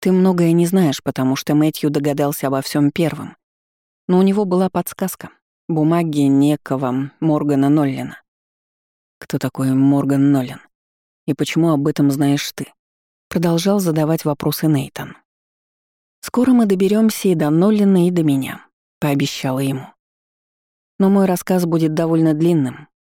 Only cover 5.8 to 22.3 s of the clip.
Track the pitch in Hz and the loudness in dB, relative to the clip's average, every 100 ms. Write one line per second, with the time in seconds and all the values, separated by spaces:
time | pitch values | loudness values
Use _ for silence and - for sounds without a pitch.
5.8 | 151 170 165 147 139 139 143 151 - 131 | 2 2 0 0 2 4 2 0 -4 -4
6.8 | 135 127 139 _ 160 151 147 143 139 151 | -4 -4 -6 _ -2 0 0 0 2 2
7.8 | 143 131 131 - _ _ _ _ _ _ | 0 -4 -10 -14 _ _ _ _ _ _
8.8 | _ _ _ _ - 139 131 - 131 131 | _ _ _ _ -8 -6 -6 -4 -2 2
9.8 | 135 139 139 139 139 139 123 139 _ _ | 2 2 0 0 2 2 -2 -12 _ _
10.8 | _ _ _ _ - 143 147 - 165 151 | _ _ _ _ -8 -4 -4 0 2 2
11.8 | 147 147 143 139 143 143 - - - _ | 0 0 0 2 0 0 -4 -12 -14 _
12.8 | _ _ _ _ _ 185 170 165 180 202 | _ _ _ _ _ -2 0 0 0 0
13.8 | 180 160 151 165 156 143 156 147 160 147 | 0 0 0 -2 -2 -4 -4 -2 0 0
14.8 | 135 - - - _ _ _ _ _ _ | -2 -12 -16 -16 _ _ _ _ _ _
15.8 | _ _ _ _ - - 254 247 220 185 | _ _ _ _ -6 -2 2 4 4 2
16.8 | 190 208 220 208 202 170 147 160 190 214 | 2 2 2 0 0 0 2 2 2 4
17.8 | 202 190 175 175 156 139 131 - - _ | 4 4 2 2 0 0 -2 -10 -18 _
18.8 | _ _ 151 143 139 - 139 131 135 135 | _ _ -2 0 -2 -4 -6 -4 -4 -6
19.8 | - _ _ _ _ _ _ _ _ _ | -10 _ _ _ _ _ _ _ _ _
20.8 | _ _ 196 196 190 180 - 185 175 160 | _ _ 2 4 2 0 -2 -2 0 0
21.8 | 160 156 165 165 160 | 0 0 0 2 2